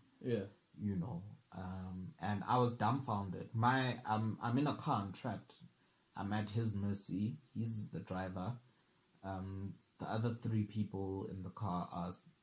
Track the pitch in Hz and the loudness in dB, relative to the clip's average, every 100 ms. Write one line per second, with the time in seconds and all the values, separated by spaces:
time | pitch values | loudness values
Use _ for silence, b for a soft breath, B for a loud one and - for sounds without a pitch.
0 | - - 127 113 98 - _ - 104 92 | -16 -8 0 0 0 -10 _ -4 -2 0
1 | 104 85 101 - _ 92 92 92 92 92 | -2 -4 -8 -14 _ -8 -6 -6 -6 -6
2 | 92 - 101 101 - 123 120 113 110 135 | -8 -4 0 0 4 6 6 4 2 2
3 | 123 101 98 95 - 113 120 131 127 120 | 2 0 0 -4 -2 4 6 6 4 0
4 | - 110 110 - 117 127 143 - 156 117 | 0 2 2 0 2 4 2 0 0 0
5 | 98 - 123 95 - - - _ b b | 0 -4 -4 -4 -8 -18 -20 _ b b
6 | b - 98 107 104 110 113 98 101 101 | b -6 0 0 2 0 0 0 0 0
7 | - 90 110 151 - 107 113 107 107 - | -2 0 0 -2 -8 -4 -2 -2 -4 -6
8 | 104 92 95 92 98 123 b b b b | -4 -4 -2 -2 -2 -4 b b b b
9 | b _ 98 95 98 95 98 - _ - | b _ -6 -4 -4 -4 -6 -8 _ -8
10 | 73 110 117 117 113 110 104 110 101 98 | -2 2 2 0 2 2 2 0 0 0
11 | 95 95 95 92 87 - 104 87 85 87 | -2 -2 -4 -6 -8 -4 0 0 -2 -2
12 | 90 - - _ | -4 -6 -12 _